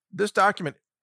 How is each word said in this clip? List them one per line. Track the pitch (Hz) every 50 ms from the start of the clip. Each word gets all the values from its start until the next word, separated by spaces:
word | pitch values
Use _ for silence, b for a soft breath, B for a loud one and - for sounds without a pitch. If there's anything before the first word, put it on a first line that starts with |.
| _ _ -
This | - 202 208
document | - 214 190 202 202 - 185 147 - _ _ _ _ _